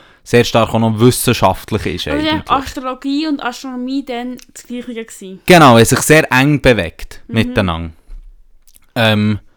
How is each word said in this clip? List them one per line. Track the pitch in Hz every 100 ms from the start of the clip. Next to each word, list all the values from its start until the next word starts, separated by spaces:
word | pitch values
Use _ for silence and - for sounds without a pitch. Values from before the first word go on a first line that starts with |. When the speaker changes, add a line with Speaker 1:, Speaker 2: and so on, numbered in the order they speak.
| _ _
Speaker 1:
sehr | - 117
stark | 117 120 110
auch | 117
noch | 113 107
wissenschaftlich | 123 120 - 117 95 95 - 110 -
ist | 87 -
Speaker 2:
Also | 294 311
ja, |
Speaker 1:
eigentlich. | 311 -
Speaker 2:
Astrologie | 269 262 - 254 254 277 285 320
und | 285
Astronomie | - 247 269 247 247 277
dann | 269 240 247 247 -
das | - -
Gleiche | 240 240 226
gewesen. | 226 - 190 185 -
Speaker 1:
Genau, | 175 147 117
es | 113
sich | 120
sehr | - 156 156
eng | 127 139 147
bewegt | 135 110 82 - - - -
Speaker 2:
Mhm. | 113
Speaker 1:
miteinander. | 113 247 95 82 82 - - - - - _ _ _ _ _ -
Ähm, | 113 104 107 104 -